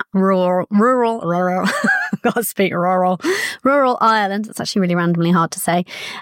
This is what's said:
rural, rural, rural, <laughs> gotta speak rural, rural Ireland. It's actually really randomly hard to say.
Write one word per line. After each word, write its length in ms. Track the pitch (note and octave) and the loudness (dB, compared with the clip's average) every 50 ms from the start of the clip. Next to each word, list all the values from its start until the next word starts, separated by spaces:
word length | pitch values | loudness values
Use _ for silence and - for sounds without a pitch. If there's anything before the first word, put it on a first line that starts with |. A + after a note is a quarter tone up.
| - _ - | -4 _ -2
rural, 520 | F#3+ F#3+ F#3+ G3 F#3 F3+ F3+ F3+ F#3 F3 - | 0 2 2 2 2 2 2 0 0 -2 0
rural, 480 | G#3+ G3+ G#3+ B3 B3+ B3+ A#3+ A3+ A3+ A3+ | 2 2 2 4 2 2 0 0 -2 -2
rural, 480 | - E3 E3+ F3 F3+ F3+ F3+ F#3 - G3 - D5 D5 - - | -4 -2 -2 0 0 0 0 0 0 -2 -2 -2 -2 -2 -2
<laughs> 260 | - - - - - | -2 -2 -4 -6 -2
gotta 220 | - A#3+ - B3 A3 | -2 -2 -2 -2 -4
speak 300 | - - - G3 F3+ - | -4 -2 -2 -2 0 0
rural, 460 | F3 F3 F3+ F#3 F#3 F3+ F#3 F#3 F3 - D#4+ F#4+ G4 - - - - - | 0 0 0 2 2 2 0 0 0 -2 -2 -2 -2 -2 -6 -6 -2 0
rural 340 | C4 C#4 C#4+ C4+ B3+ B3 - | 2 2 4 2 2 2 2
Ireland. 480 | - A3+ A3 A3 G#3 F#3+ G3 G#3 G#3+ G#3+ | 2 2 2 2 0 0 -2 -4 -6 -6
It's 120 | - - | -6 -6
actually 240 | G3 - - G#3 F#3+ | -6 -2 0 0 0
really 120 | F3 F3 | 2 2
randomly 360 | F3 E3+ E3+ F3 E3 E3+ E3+ | 2 2 2 2 2 2 4
hard 200 | F3 E3+ E3 E3 | 4 4 2 0
to 80 | - - | -2 -4
say. 260 | - - E3+ F3+ F3+ - - - - - - - | -2 0 0 0 0 -2 -8 -14 -14 -12 -12 -14